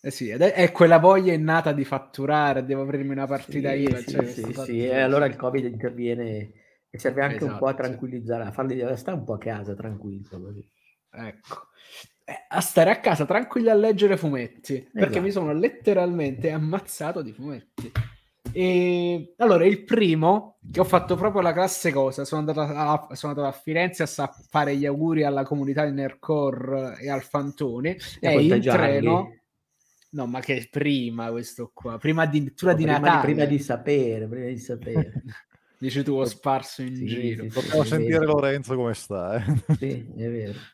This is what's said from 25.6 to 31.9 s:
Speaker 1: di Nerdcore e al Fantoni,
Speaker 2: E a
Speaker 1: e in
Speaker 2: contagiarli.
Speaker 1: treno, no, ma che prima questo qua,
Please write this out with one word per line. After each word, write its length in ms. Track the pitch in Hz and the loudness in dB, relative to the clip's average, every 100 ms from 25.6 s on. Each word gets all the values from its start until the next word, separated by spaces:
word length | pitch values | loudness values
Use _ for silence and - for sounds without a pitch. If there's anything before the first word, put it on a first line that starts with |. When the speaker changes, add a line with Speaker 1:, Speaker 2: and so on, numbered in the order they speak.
| 139 139 | 0 0
Speaker 1:
di 80 | 151 | 0
Nerdcore 1040 | 139 135 - - 151 139 127 131 135 131 - | -2 -6 -6 -2 0 0 -2 -4 -4 -6 -8
e 100 | 135 | -6
al 120 | 135 | -6
Fantoni, 720 | - 147 143 - 139 117 151 185 - - | -4 -4 -4 -4 -4 -2 -4 -4 -12 -4
Speaker 2:
E 40 | 165 | 2
a 40 | |
Speaker 1:
e 120 | 143 | 4
in 200 | 151 - | 6 4
Speaker 2:
contagiarli. 20 | 127 | 4
Speaker 1:
treno, 760 | 120 135 139 117 180 196 - _ _ _ _ _ _ _ | 4 4 2 4 2 0 -12 _ _ _ _ _ _ _
no, 160 | 147 123 | -8 -6
ma 140 | 123 | -6
che 280 | 127 131 117 | -2 -4 -2
prima 600 | 147 147 139 120 117 117 | -2 0 0 -2 -6 -6
questo 400 | 117 117 - 117 | -6 -8 -12 -14
qua, 240 | - 120 | -10 -12